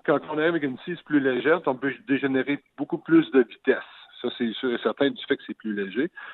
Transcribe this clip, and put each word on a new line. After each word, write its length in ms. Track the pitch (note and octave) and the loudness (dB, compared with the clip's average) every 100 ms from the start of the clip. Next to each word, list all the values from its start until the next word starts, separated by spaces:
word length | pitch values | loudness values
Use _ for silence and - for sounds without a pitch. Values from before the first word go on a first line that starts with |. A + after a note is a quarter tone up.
| - | -2
quand 120 | C#3+ - | -2 -2
on 80 | D3+ | -2
est 60 | |
avec 180 | D#3+ E3+ | 0 0
une 160 | C#3+ B2 | -4 -6
scie 180 | - E3+ | -10 -12
plus 160 | - D3 | -2 0
légère, 420 | C3+ B2 B2+ F3 D#3+ | 2 0 2 2 0
on 80 | |
peut 180 | B2+ C#3 B2+ - | -2 -4 -4 -2
dégénérer 540 | C#3 C3+ C3 C3 C#3+ _ - | 0 0 0 0 -4 _ -10
beaucoup 220 | D3 C#3+ | -6 -6
plus 300 | - E3 D#3+ | 4 4 6
de 80 | C3+ | 4
vitesse. 380 | A#2 - - A#2+ - - - - | 4 2 0 0 -2 -18 -20 -10
Ça, 60 | A#2+ - | -8 -4
c'est 140 | A#2 | -4
sûr 180 | G#2 B2+ | -2 -4
et 60 | A#2 | -2
certain 280 | A2+ G#2+ C#3 | -2 0 0
du 120 | B2+ - | 0 -4
fait 80 | F#3+ | -4
que 60 | - | -6
c'est 100 | - | -8
plus 180 | A2 | -6
léger. 340 | G#2 G2 G2+ E3 - - | -4 -4 -2 -4 -6 -18